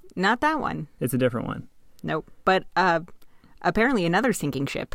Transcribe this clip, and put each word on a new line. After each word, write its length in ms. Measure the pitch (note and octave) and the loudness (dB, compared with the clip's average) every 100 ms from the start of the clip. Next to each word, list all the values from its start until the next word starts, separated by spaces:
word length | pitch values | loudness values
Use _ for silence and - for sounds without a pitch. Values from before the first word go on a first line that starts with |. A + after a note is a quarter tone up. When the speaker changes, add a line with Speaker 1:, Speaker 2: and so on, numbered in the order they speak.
| - - | -12 -2
Speaker 1:
Not 240 | F#3+ A#3+ | 0 2
that 180 | D4+ D#4 | 0 0
one. 300 | - D3+ D#3 - | -4 -6 -10 -6
Speaker 2:
It's 140 | - | -4
a 40 | C3 | 0
different 300 | B2+ A#2 - | 0 0 -6
one. 220 | A2 - - - - | -8 -12 -20 -20 -12
Speaker 1:
Nope. 280 | D#3+ D#3 - - | -6 -6 -6 -4
But, 220 | - F#3+ - - | 2 2 2 2
uh, 260 | F#3 E3 E3+ - - - - - | 2 2 -2 -12 -20 -20 -20 -4
apparently 440 | - F3 A#3 B3+ E3+ | -2 2 2 2 2
another 280 | F3+ B3+ | 2 2
sinking 320 | G3 D3 C#3 - | 0 -2 -2 -4
ship. 280 | - - | -4 -6